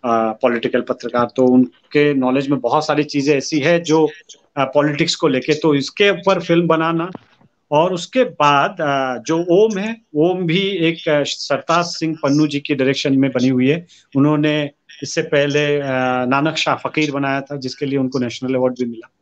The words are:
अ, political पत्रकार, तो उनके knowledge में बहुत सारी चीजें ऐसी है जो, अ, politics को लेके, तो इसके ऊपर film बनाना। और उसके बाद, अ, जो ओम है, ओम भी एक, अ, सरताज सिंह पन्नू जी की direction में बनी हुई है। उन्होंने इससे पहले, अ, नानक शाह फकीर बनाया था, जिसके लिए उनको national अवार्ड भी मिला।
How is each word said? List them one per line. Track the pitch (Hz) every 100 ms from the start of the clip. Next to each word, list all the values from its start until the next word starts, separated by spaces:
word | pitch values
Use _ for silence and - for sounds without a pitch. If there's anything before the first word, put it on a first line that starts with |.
अ, | 123 113 113 110
political | 127 117 120 123
पत्रकार, | - 123 123 120 120 -
तो |
उनके | 127 127 127 _ _ 147 147
knowledge | 139 127 131 139
में | 139
बहुत | 117 143 156
सारी | 147
चीजें | 151 147 139 143
ऐसी | 131 156
है | 139 170
जो, | 170 160 156 - - - _ -
अ, |
politics | 135 147 147 147 165
को | - 160
लेके, | 131 123
तो | 147 165
इसके | 143 131 - 202
ऊपर | 180 185 185
film | 170 170 170
बनाना। | 160 165 165 175 185 _ _ _ _ _
और | 147 175
उसके | 185 175 254
बाद, | 247 156 147 143 165
अ, | 196 151 139 131 120
जो | 113 165 175
ओम | 175 220 196
है, | 214 226 _ 147
ओम | 165 185 175
भी | 165
एक, | 196 196 165 165 -
अ, | 147
सरताज | 143 - - 139 - 170
सिंह | 175 - 165 156
पन्नू | 139 147 151
जी | 139
की | 139
direction | 139 131 135 147 135
में | 135
बनी | 127 127
हुई | 127 127
है। | 165 170 - _ 139
उन्होंने | 147 151 151 151 147 _ _ -
इससे | 139 -
पहले, | 160 151 143 143 147 147
अ, | 139 127 127 127 123
नानक | 139 156 151
शाह | -
फकीर | 131 123 156 151
बनाया | 139 139 135
था, | 135 143
जिसके | 127 - 143
लिए | 139
उनको | 131 131
national | 123 117 127
अवार्ड | 131 127
भी | 123
मिला। | 120 113 - _